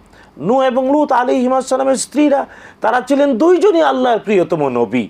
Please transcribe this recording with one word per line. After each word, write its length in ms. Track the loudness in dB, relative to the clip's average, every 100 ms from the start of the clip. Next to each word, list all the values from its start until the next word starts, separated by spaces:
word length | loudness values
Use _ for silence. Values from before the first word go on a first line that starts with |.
| -18 -20 -20 -8
নূহ 240 | -2 0
এবং 300 | 0 0 0
লূত 200 | 0 0
আলাইহিমুস 560 | 0 0 -2 0 -2 -2
সালামের 280 | -2 0 -2
স্ত্রীরা, 500 | -2 0 2 0 -2 -14 -20 -6
তারা 200 | -2 -2
ছিলেন 360 | 0 0 0 2
দুইজনই 440 | 2 4 2 2
আল্লাহর 380 | 0 0 0 -2
প্রিয়তম 500 | 0 0 0 -2 -2
নবী, 380 | -2 -2 -2